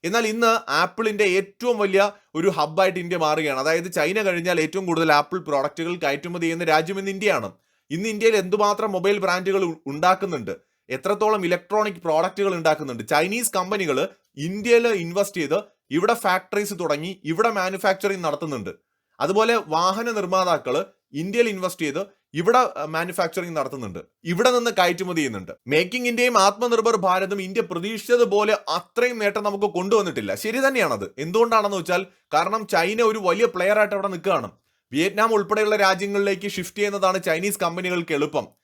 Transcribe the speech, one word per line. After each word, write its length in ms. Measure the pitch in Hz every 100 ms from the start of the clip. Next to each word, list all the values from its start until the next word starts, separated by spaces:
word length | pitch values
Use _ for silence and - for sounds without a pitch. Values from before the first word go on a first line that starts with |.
എന്നാൽ 240 | 175 226 220
ഇന്ന് 440 | 220 233 226 -
ആപ്പിളിന്റെ 520 | 143 175 190 220 208
ഏറ്റവും 560 | 202 185 190 _ 247 233
വലിയ 320 | 202 190 202 - _ 156
ഒരു 120 | 185
ഹബ്ബായിട്ട് 520 | 160 151 156 190 175
ഇന്ത്യ 180 | 170 175
മാറുകയാണ്. 420 | 156 156 151 131
അതായത് 320 | 147 165 180
ചൈന 300 | 170 151 202
കഴിഞ്ഞാൽ 400 | 196 175 175 170
ഏറ്റവും 240 | 156 180 190
കൂടുതൽ 260 | 160 165
ആപ്പിൾ 280 | 147 147 185
പ്രോഡക്റ്റുകൾ 560 | 151 143 143 - 165 175
കയറ്റുമതി 460 | 151 143 175 175
ചെയ്യുന്ന 220 | 165 165
രാജ്യം 360 | 165 156 165 196
ഇന്ന് 120 | 196
ഇന്ത്യയാണ്. 400 | 196 202 156 101 - _ _ _
ഇന്ന് 180 | 156 220
ഇന്ത്യയിൽ 260 | 208 226 214
എന്തുമാത്രം 560 | 180 202 208 202 214
മൊബൈൽ 260 | 190 190 208
ബ്രാൻഡുകൾ 460 | 185 180 185 196
ഉ-, 120 | 180 160 139
ഉണ്ടാക്കുന്നുണ്ട്, 640 | 147 175 190 190 151 98 85 _ _ _
എത്രത്തോളം 560 | 127 190 202 214 214 175
ഇലക്ട്രോണിക് 560 | 175 - 208 214 175 165
പ്രോഡക്റ്റുകൾ 500 | 156 180 185 196 175
ഉണ്ടാക്കുന്നുണ്ട്. 520 | 160 151 143 117 113
ചൈനീസ് 440 | 147 175 226 233 190
കമ്പനികൾ 520 | 185 202 175 131 190 - _ -
ഇന്ത്യയിൽ 500 | 156 202 226 233 233
ഇൻവെസ്റ്റ് 500 | 208 165 185 196 185
ചെയ്ത് 240 | 143 170 208 _ _
ഇവിടെ 220 | 147 214
ഫാക്ടറീസ് 600 | 233 196 185 - 208 208
തുടങ്ങി 480 | 190 170 147 170 190
ഇവിടെ 260 | 147 165 226
മാനുഫാക്ചറിങ് 720 | 208 185 190 208 190 202 190
നടത്തുന്നുണ്ട്. 460 | 165 147 160 131 95 - _ _ _ _
അതുപോലെ 440 | 143 196 220 233 160
വാഹന 440 | 156 180 196 233
നിർമ്മാതാക്കള് 720 | 214 180 190 180 151 127 139 196 _ _
ഇന്ത്യയിൽ 360 | 139 180 226 233
ഇൻവെസ്റ്റ് 320 | 190 185 180
ചെയ്ത് 240 | 156 143 196 _ _
ഇവിടെ, 240 | 156 175 247
ആ, 280 | 240 - 151
മാനുഫാക്ചറിങ് 680 | 160 175 175 170 185 175 156
നടത്തുന്നുണ്ട്, 440 | 135 135 107 85 - _
ഇവിടെ 280 | - 175 247
നിന്ന് 200 | 247 233
കയറ്റുമതി 460 | 202 180 175 185 170
ചെയ്യുന്നുണ്ട്. 340 | 139 104 90
make 480 | - 120 147 180 247
in 80 | 240
ഇന്ത്യയും 300 | 233 247 233
ആത്മനിർഭർ 580 | 190 208 240 233 220 220
ഭാരതും 460 | 185 185 190 202
ഇന്ത്യ 200 | 185 196
പ്രതീക്ഷിച്ചതുപോലെ 960 | 170 170 196 220 - 240 220 202 214 208 -
അത്രയും 500 | 165 - - 247 233
നേട്ടം 240 | 208 208
നമുക്ക് 220 | 208 202 208
കൊണ്ടുവന്നിട്ടില്ല. 680 | 180 190 220 185 131 104 101
ശരി 320 | 214 240 269
തന്നെയാണത്. 460 | 262 170 110 98 -
എന്തുകൊണ്ടാണെന്ന് 600 | 156 208 233 226 208 196
വെച്ചാൽ 280 | 165 180 190 _ _
കാരണം 340 | 151 180 220 208
ചൈന 340 | 175 175 220
ഒരു 180 | 226 220
വലിയ 220 | 185 185 233
പ്ലെയർ 340 | 180 185 214
ആയിട്ട് 160 | 208 202
അവിടെ 120 | 196
നിൽക്കുകയാണ്. 440 | 180 190 165 104 _ _ _ _
വിയറ്റ്നാം 420 | 131 185 202 226
ഉൾപ്പെടെയുള്ള 420 | 214 185 208 214 208
രാജ്യങ്ങളിലേക്ക് 720 | 196 185 202 202 202 190 196
ഷിഫ്റ്റ് 300 | - 170 -
ചെയ്യുന്നതാണ് 460 | 208 202 190 185
ചൈനീസ് 360 | 175 160 196 202
കമ്പനികൾക്ക് 540 | 175 170 180 180 170
എളുപ്പം. 340 | 151 151 147 104 _